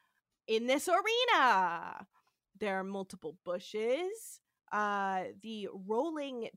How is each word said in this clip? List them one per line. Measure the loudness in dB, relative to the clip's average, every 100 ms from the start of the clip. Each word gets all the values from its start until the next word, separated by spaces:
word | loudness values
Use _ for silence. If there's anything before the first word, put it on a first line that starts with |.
| _ _ _ _ -2
in | 0 2
this | 2 4
arena. | 2 4 2 4 6 6 6 4 0 -6 -12 -16 _ _ _ _ _
There | -2 -2
are |
multiple | -2 -6 -8 -8 -12 -10
bushes. | -6 -6 -4 -4 0 0 -2 -6 -12 -18 _ _ _
Uh, | -2 0 0 0 -2 -4 -8
the | -10 -8 -8
rolling | -8 -2 0 0 -2 -6 -6 -8